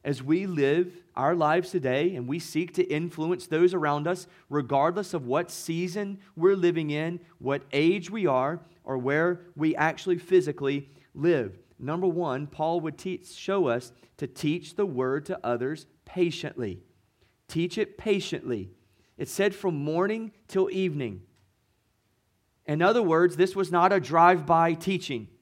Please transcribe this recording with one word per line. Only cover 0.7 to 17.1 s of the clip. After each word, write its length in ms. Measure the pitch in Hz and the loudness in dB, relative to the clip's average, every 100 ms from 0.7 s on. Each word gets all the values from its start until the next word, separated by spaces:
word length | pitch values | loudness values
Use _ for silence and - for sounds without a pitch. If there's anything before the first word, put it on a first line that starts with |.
| 156 180 - _ - | 2 0 -6 _ -2
our 200 | 135 170 | 0 2
lives 340 | 151 170 180 | 2 2 0
today 460 | 185 135 127 170 175 | -2 0 0 0 -2
and 120 | 123 | -6
we 120 | 165 | -6
seek 340 | 165 185 175 | -4 -4 -2
to 100 | 180 180 | -2 0
influence 540 | 147 170 165 160 180 - | 0 -4 -4 -4 -4 -2
those 300 | 156 180 175 | 2 2 2
around 320 | 151 147 156 | 0 0 -2
us, 180 | 180 - - _ | -4 -8 -20 _
regardless 640 | 147 127 139 156 180 185 | -4 0 2 2 0 -4
of 140 | 170 123 | -6 -2
what 240 | 143 175 | -2 -2
season 680 | - - 165 180 185 202 196 - - | -8 -6 -4 -4 -4 -8 -10 -14 2
we're 200 | 175 196 | 4 4
living 340 | 175 165 151 | 2 2 -2
in, 300 | 147 160 175 - _ | -2 -4 -6 -12 _
what 240 | 127 139 - | -4 -4 -2
age 380 | 143 160 196 170 | 2 2 2 -4
we 160 | 220 180 | -2 0
are, 400 | 127 135 170 - _ | 2 0 -4 -12 _
or 140 | - 135 | -8 -4
where 440 | 127 147 170 175 - - | 0 2 2 -2 -8 -4
we 200 | 156 - | -2 2
actually 420 | 156 156 190 175 | 0 -2 -2 -2
physically 720 | - 185 175 143 139 143 139 - _ | 4 4 4 -4 -4 -4 -8 -20 _
live. 460 | 147 160 156 107 - _ _ | -2 2 2 0 -8 _ _
Number 300 | 120 165 185 | -8 -2 0
one, 400 | 165 165 127 147 | 0 -2 -4 -6
Paul 340 | - 156 170 | -4 -2 -2
would 160 | 160 151 | -4 -8
teach, 300 | 190 180 - | -8 -8 -12
show 400 | - - 196 151 | -12 -2 0 2
us 240 | 120 127 _ _ _ | 0 -4 _ _ _
to 80 | 127 | -12
teach 500 | - 147 170 - - | -4 -2 -2 -4 -4
the 120 | 202 | -2
word 400 | 127 127 139 147 | 0 0 -2 -4
to 120 | 180 - | -6 -2
others 400 | - 127 156 - _ - | -2 -2 -6 -12 _ -12
patiently. 760 | 180 175 - 151 - 110 92 _ _ _ | 0 0 0 -8 -6 -8 -8 _ _ _